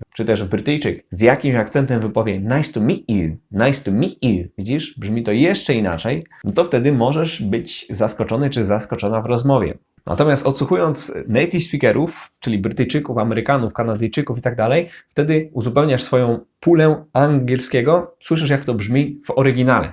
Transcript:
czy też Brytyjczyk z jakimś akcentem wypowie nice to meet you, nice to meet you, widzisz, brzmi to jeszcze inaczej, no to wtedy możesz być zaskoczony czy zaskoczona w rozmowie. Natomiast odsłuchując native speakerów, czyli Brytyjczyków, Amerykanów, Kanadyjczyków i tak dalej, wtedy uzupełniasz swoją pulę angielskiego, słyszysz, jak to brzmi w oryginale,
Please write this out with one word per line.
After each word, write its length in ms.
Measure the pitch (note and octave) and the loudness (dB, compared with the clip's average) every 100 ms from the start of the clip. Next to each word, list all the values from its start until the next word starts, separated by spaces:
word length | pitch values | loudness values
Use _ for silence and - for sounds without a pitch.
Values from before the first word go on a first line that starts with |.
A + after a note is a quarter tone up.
| - | -12
czy 100 | - | -6
też 200 | G#2+ G#2+ | 0 0
Brytyjczyk 640 | F#2 G2+ - D3 G2+ - _ | 0 -2 -2 -2 -2 -6 _
z 100 | F2+ | 2
jakimś 360 | A#2 C#3 C#3+ A#2+ | 4 4 2 0
akcentem 440 | G#2+ D3 C3+ A#2+ | 0 0 0 0
wypowie 400 | G#2+ A2+ G#2+ F#2+ | 0 0 0 -2
nice 320 | G#2 C#3 D3 | -2 0 0
to 80 | A2+ | 0
meet 200 | A2 - - | 0 0 0
you, 280 | G2+ D#2+ D#2+ _ | 0 -2 -6 _
nice 340 | G2+ B2+ C#3 | 0 0 0
to 80 | G2+ | -2
meet 300 | G2+ F#3 - | 0 -2 -2
you, 220 | B2+ F#2 F2+ - | -2 0 -4 -8
widzisz, 400 | G2+ D3 D#3 - | -4 -4 -6 -10
brzmi 240 | G#2 A#2 | -6 -4
to 100 | A2 | 0
jeszcze 420 | G#2+ E3+ G3 - | 2 2 0 -2
inaczej, 500 | A#2+ G2 E2 A2 D#3+ - - | 0 0 -2 -4 -4 -8 -8
no 80 | G#2 | -2
to 120 | G2+ | 0
wtedy 280 | E3+ B2 C3+ | 2 2 2
możesz 500 | C3 A#2+ D#3 E3 - | 2 2 0 -2 -4
być 440 | G#2 A#2 - - - | -4 -4 -4 -10 -8
zaskoczony 600 | - A2 - - A#2 C#3+ | -2 -2 -2 -2 0 0
czy 140 | B2 | 0
zaskoczona 560 | G2 G#2 - A#2 G2+ A2 | 0 -2 -2 -6 -2 -2
w 60 | A2+ | -2
rozmowie. 520 | A#2+ C3+ C3+ E2+ - _ _ - | 0 2 2 0 -6 _ _ -4
Natomiast 400 | - D3+ C#3 C#3 | 0 2 2 0
odsłuchując 680 | C3+ C#3 F#3 D#3+ C#3+ - - - | -2 -2 0 0 -2 -6 -8 -2
native 360 | A2+ F3 F3 | 0 2 -2
speakerów, 680 | - C#3+ A#2+ G#2+ D#3+ - - _ | -2 0 2 2 0 -6 -20 _
czyli 180 | - G#2 | -4 -2
Brytyjczyków, 600 | G#2 G2 A#2+ C#3+ - A#2 | -2 -2 0 -2 -2 -2
Amerykanów, 540 | A2+ A2+ A2+ C#3 A2 | 0 0 0 0 0
Kanadyjczyków 640 | - A2+ G#2+ A2+ C#3+ C#3 A#2+ | -2 -2 -2 -2 -2 -4 -4
i 20 | |
tak 160 | A#2+ A#2 | -4 0
dalej, 320 | A2 D3+ E3+ - _ | 0 0 -2 -12 _
wtedy 420 | - D3+ D#3 D#3 | -2 2 0 0
uzupełniasz 500 | B2+ A#2 C3 D3+ B2+ | -4 0 2 2 0
swoją 380 | - B2+ A#2+ A#2 - _ | 2 2 2 0 -6 _
pulę 440 | E3+ E3 D#3 D3+ - | 4 6 6 2 -2
angielskiego, 1040 | B2+ D3 C#3+ B2 B2+ - B2+ C3 F3 F3 _ | 0 2 2 2 -2 0 0 2 2 0 _
słyszysz, 300 | - E3 C#3+ | -4 -2 0
jak 140 | C#3 | 0
to 100 | C#3 | 0
brzmi 460 | A2+ G#2 C3 C#3+ - | -4 0 0 0 -6
w 60 | - | -4
oryginale, 600 | G#2 C3+ B2 B2+ A2+ - | 2 2 4 2 2 0